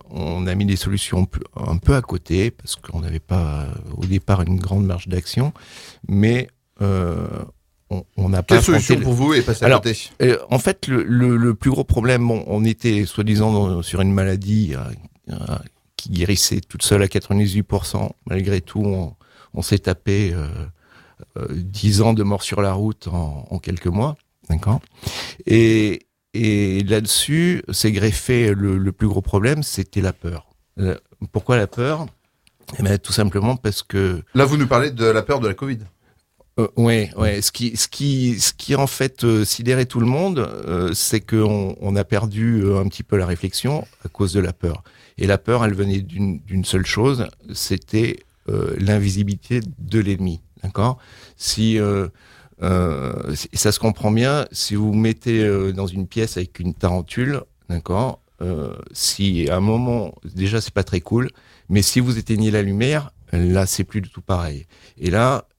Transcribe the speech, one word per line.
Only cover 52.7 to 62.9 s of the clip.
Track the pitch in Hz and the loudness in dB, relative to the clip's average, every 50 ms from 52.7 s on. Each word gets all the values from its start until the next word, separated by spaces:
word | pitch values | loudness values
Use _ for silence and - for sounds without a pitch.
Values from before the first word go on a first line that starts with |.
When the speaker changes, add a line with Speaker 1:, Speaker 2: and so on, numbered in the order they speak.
| 92 90 90 82 73 67 67 62 - - - - 76 | 2 2 2 0 0 -2 -4 -6 -6 -6 -6 -6 -6
Speaker 1:
si, | - - - - | -8 -8 -8 -6
ça | - - 107 | 0 0 0
se | - - | 0 2
comprend | - 220 208 - - 104 | 0 -2 -2 0 0 0
bien, | 107 113 123 139 147 151 117 - | 2 2 2 2 0 -2 -4 -6
si | - - - - 104 | -8 -8 -6 -4 -2
vous | 104 107 107 104 | 0 0 2 2
mettez, | 110 110 113 113 - - 123 113 110 | 2 2 2 0 -2 -2 -2 0 2
euh, | 107 104 98 98 95 95 92 | 2 2 2 0 0 -2 -2
dans | 95 98 | -4 -4
une | 90 90 98 92 | -4 -4 -6 -8
pièce | - - 113 113 110 - | -6 -4 -4 -4 -2 -4
avec | 90 90 - _ - | -6 -8 -8 _ -6
une | 87 90 - | -6 -6 -4
tarentule, | - 95 90 87 92 80 - - 120 127 139 143 - - _ _ _ _ - | -2 -2 0 0 0 -4 -4 -4 -4 -2 -2 -4 -6 -8 _ _ _ _ -6
d'accord, | 87 80 - - 90 104 127 131 - _ _ _ _ - | -6 -6 -4 -2 -2 -2 -2 -4 -6 _ _ _ _ -8
euh, | 87 92 87 76 69 50 50 - - - - | -6 -6 -4 -4 -6 -8 -10 -12 -18 -16 -8
si | - - - - - 101 98 90 85 76 71 | -4 -4 -4 -2 0 0 0 2 0 0 0
à | 90 | 0
un | 92 | 2
moment, | 98 107 113 117 123 123 120 113 98 76 - - - | 2 2 2 2 0 0 -2 -2 -4 -6 -10 -14 -18
déjà | - - 92 95 101 113 110 | -12 -6 -2 -2 0 0 -2
c'est | - - - | -4 -2 -2
pas | 101 92 | -2 -2
très | - 95 87 | 0 -2 -4
cool, | - - 110 120 127 - _ _ _ _ _ _ _ - | -2 0 0 0 0 -2 _ _ _ _ _ _ _ 2
mais | 95 101 | 2 4
si | 98 - - 127 | 4 4 2 2
vous | 123 127 117 | 2 2 0
éteignez | 113 - - 110 104 110 107 | -2 -2 -2 0 2 2 2
la | 104 107 101 | 2 2 0
lumière, | 98 98 104 120 139 | 0 0 0 0 0